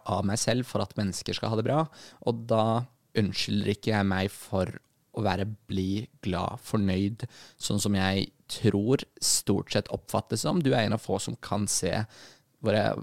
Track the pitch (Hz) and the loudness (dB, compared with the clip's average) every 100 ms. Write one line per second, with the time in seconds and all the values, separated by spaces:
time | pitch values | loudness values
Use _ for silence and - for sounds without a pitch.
0 | - 92 101 107 - 120 123 101 104 - | 0 -2 0 0 0 0 -2 -4 -4 -2
1 | 101 87 - 95 107 110 113 143 160 - | -2 -4 -6 -4 -2 -2 0 0 -2 -8
2 | - - - 117 117 113 110 117 123 _ | -20 -6 -4 -4 0 2 4 2 -2 _
3 | _ - 101 98 - 104 101 104 - 107 | _ 0 0 0 -2 0 0 0 0 2
4 | 98 95 98 - - 98 92 - - _ | 2 2 0 -4 -4 -2 0 -4 -16 _
5 | _ - 104 90 98 107 - 95 92 101 | _ -2 0 0 -2 -6 -4 -2 0 -2
6 | 123 _ 101 87 92 117 - 110 98 92 | -6 _ -4 -2 -2 -6 -2 0 2 2
7 | 101 113 120 - - - - 104 104 101 | 0 -2 -10 -12 -20 -10 -4 -2 0 2
8 | 95 98 - - - - 113 101 107 139 | 2 2 -2 -8 -14 0 2 4 2 0
9 | - - - - - 101 98 104 - - | -2 -4 0 2 2 0 0 -2 -2 -6
10 | - - - 110 151 175 139 127 104 107 | -4 -4 -2 -2 0 0 2 2 2 0
11 | - 98 - 117 - 104 101 - 87 92 | -2 -4 -4 -8 -4 -2 0 0 0 -2
12 | 107 - - - _ _ 110 104 104 - | -4 -10 -20 -20 _ _ 0 2 2 -2